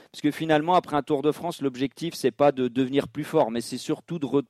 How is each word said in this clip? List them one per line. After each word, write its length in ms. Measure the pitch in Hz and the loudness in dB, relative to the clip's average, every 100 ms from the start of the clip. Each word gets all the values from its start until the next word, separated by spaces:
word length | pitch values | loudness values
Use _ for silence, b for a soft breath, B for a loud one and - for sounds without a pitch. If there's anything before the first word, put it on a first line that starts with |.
| B | B
Parce 100 | - | -4
que 80 | 147 | -2
finalement, 460 | - 160 151 160 180 | -2 2 2 4 2
après 200 | - 147 | 2 -2
un 60 | |
Tour 220 | 131 147 | 0 0
de 80 | 147 | 0
France, 320 | 135 165 - | 0 -4 -4
l'objectif, 500 | 139 123 131 - 160 | -4 -2 -4 -4 -8
c'est 160 | - 123 | -2 0
pas 220 | - 143 | 4 2
de 160 | 131 127 | 2 0
devenir 400 | 117 127 139 - | 0 0 0 -2
plus 160 | 143 | -4
fort, 260 | 151 160 113 | -2 0 2
mais 100 | 117 | 0
c'est 200 | - 127 | -6 -8
surtout 400 | - 156 - 165 | -6 -6 -6 -6
de 80 | 131 | -2
re-, 160 | 139 131 | 0 -2